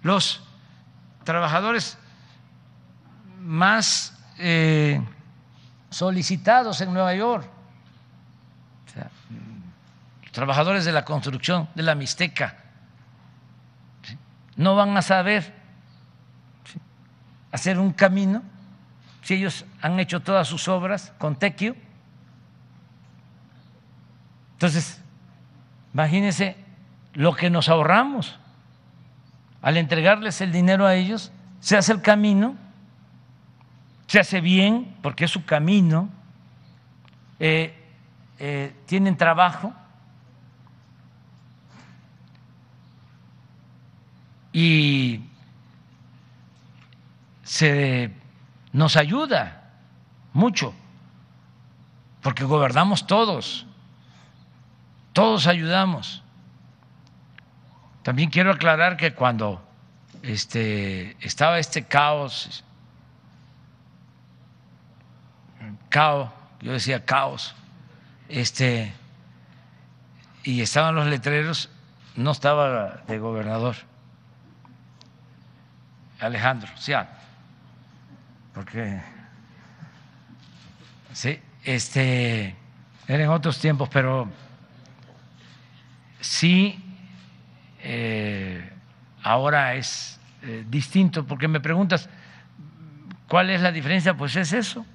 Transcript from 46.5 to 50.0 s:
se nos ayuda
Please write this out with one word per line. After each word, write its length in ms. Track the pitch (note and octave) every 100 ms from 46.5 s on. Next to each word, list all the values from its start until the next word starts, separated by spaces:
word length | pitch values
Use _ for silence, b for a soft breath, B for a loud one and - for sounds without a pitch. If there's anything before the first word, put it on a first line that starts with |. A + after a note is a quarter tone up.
| _ - - - - - - _ -
se 720 | - - D#3 C#3+ C#3 B2+ A#2+ F#2+ - - - - -
nos 240 | C3 D#3 D#3+
ayuda 760 | D3 A3+ D#4 G3+ G2+ D#2+ - _ _ -